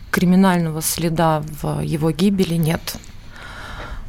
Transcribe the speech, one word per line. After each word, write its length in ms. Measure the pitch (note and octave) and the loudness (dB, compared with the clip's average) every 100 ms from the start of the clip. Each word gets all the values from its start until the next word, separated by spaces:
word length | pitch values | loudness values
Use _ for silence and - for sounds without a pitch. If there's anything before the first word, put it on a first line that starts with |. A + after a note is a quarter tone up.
| - | -4
криминального 720 | - F3 F3+ G3 F3 E3 D#3 | 0 4 6 6 4 0 -2
следа 600 | D#3+ - E3+ E3 E3 D#3 D3+ D3+ | -4 -2 -2 2 2 2 -2 -6
в 200 | D#3 D3+ | -4 -2
его 280 | D3+ D#3 D#3+ | -2 0 0
гибели 460 | D#3 G3 G3 F3 E3 | 2 2 4 2 2
нет. 400 | D#3 D#3+ - - - - - - - - - - - - | 2 0 -4 -12 -12 -16 -16 -16 -16 -14 -14 -12 -10 -10